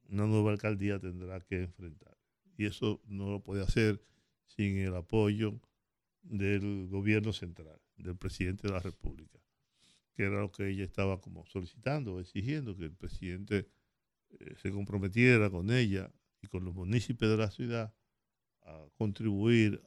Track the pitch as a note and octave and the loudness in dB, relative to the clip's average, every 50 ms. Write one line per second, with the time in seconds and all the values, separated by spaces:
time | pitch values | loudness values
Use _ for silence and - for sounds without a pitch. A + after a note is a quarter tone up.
0 | _ - G2+ G2+ G#2 G#2+ G#2+ G#2+ G#2 G#2+ G#2 G#2 - G#2+ G#2+ G2 G2 G2+ G2+ F#2+ | _ -6 -2 0 2 4 4 4 4 4 2 2 0 -2 -2 0 0 -2 -2 -2
1 | F#2 F#2 F2+ F2+ F#2 F2+ F#2 F#2 - - G2 F2+ F#2 F2 F2 - F#2 E2+ D2 - | -4 -8 -8 -8 -10 -10 -10 -12 -8 -4 -4 -2 -2 -4 -6 -12 -16 -16 -16 -18
2 | - _ _ _ _ _ _ _ _ _ _ - G#2 G#2 - - B2+ A2 G#2 - | -20 _ _ _ _ _ _ _ _ _ _ -4 -4 -4 -4 -2 -2 -2 -2 -2
3 | _ G#2 G2+ G2 G2 G2 G2+ G2+ - - G2 G2+ F#2+ - - A#2+ A2 G#2+ G2+ - | _ -10 -8 -6 -4 -4 -4 -6 -6 -6 -6 -4 -2 0 2 4 4 4 4 0
4 | _ _ _ _ _ _ _ _ _ _ - - G#2 G2+ G2 G2 F#2+ F#2+ F2+ F2+ | _ _ _ _ _ _ _ _ _ _ -4 -2 0 0 2 0 0 -2 -2 -4
5 | F2 - A2 A2 G#2 G#2 G#2 G#2+ A2 G#2 G#2+ A2 _ _ _ _ _ _ _ _ | -6 0 2 4 4 4 4 2 0 -2 -2 -6 _ _ _ _ _ _ _ _
6 | _ _ _ _ _ E3+ A#2 G2 G2 G2 G2+ G2 G2 G2+ G2+ G2 F#2 F#2 G2 G2 | _ _ _ _ _ -6 -4 0 2 2 2 2 2 0 -2 -2 -4 -4 -4 -2
7 | G2 G#2+ G#2+ G#2+ G#2 A2 G2+ - - F2 E2+ - D#2+ D#2 D#2 - _ _ _ - | 2 4 4 4 2 0 -4 -4 -6 -10 -12 -14 -18 -20 -20 -20 _ _ _ -12
8 | - F2+ F2 F#2 - F#2 - - F#2+ F2+ F#2+ G2+ - G2+ F#2+ F2+ F2+ F#2+ E2+ - | -8 -8 -8 -6 -6 -8 -4 -2 -2 -2 -2 -4 -4 -4 -4 -4 -6 -8 -10 -8
9 | - - C#2+ - D#2 - _ _ _ _ _ _ _ _ _ _ _ _ _ _ | -8 -8 -8 -8 -16 -20 _ _ _ _ _ _ _ _ _ _ _ _ _ _
10 | _ _ _ - G2+ G2 G2+ G2+ G2+ G2 - - G2+ G2 G2 F#2+ G2 F2+ - - | _ _ _ -4 -2 -2 -2 -2 -4 -6 -6 -6 -4 -4 -4 -4 -6 -6 -4 -2
11 | G2 G2 F#2+ F2+ - F#2 F2 E2+ E2+ - - G2 F2+ F2 - - - B2+ D3 D3+ | 0 0 0 -2 -6 -14 -16 -16 -16 -10 -8 -8 -8 -8 -12 -8 -4 -4 -4 -2
12 | C3+ G#2 F2+ F#2 F2+ - - G#2 G2+ B2+ D3+ D#3 C3+ A2+ F#2 F#2+ E2+ D#2 D#2+ - | -4 -6 -6 -8 -8 -8 -6 -6 -4 -4 -4 -4 -4 -6 -8 -8 -8 -10 -10 -10
13 | - E2+ - - F#2 F2+ F2 F#2 G2+ - G#2 G2 F2+ - _ _ _ _ _ _ | -12 -10 -10 -8 -8 -8 -8 -8 -6 -2 -2 -2 -2 -4 _ _ _ _ _ _
14 | _ _ _ _ _ _ - - - - - - - G2 G2 G2+ G2+ G2+ G2+ G2+ | _ _ _ _ _ _ -20 -20 -18 -18 -18 -8 -8 -6 -4 -4 -6 -4 -4 -2
15 | F#2+ F#2+ F#2+ A2+ B2 B2+ B2 A2+ G#2 G2+ F#2 E2+ F2+ G#2 A#2+ B2+ A#2+ G#2 F#2+ F#2+ | -2 0 4 6 8 10 10 8 6 4 2 0 0 2 4 4 4 2 2 -2
16 | F#2 - _ _ _ _ _ _ - - - F#2 F2+ F#2 F2 F#2 F2+ F#2 A2 B2 | -2 -6 _ _ _ _ _ _ -18 -8 -6 -6 -6 -6 -6 -6 -4 0 0 0
17 | - - A#2+ A2+ A#2 A2 A2 G#2+ A2 G2+ - - B2+ A#2 A#2 A#2 A2 G#2+ - _ | 0 0 -4 0 2 2 4 4 2 -2 -4 -6 -6 -6 -4 -4 -6 -6 -10 _
18 | _ _ _ _ _ _ _ _ _ _ _ _ _ E2 D#2 D#2 D2+ D2 _ - | _ _ _ _ _ _ _ _ _ _ _ _ _ -20 -20 -20 -20 -18 _ -2
19 | A2+ G#2 G2+ - A2 A2 G2+ G2 G#2 A#2 A#2+ A#2 A2 G#2 - - - | -2 -2 -2 -2 -2 0 0 2 6 6 8 8 8 6 4 0 -8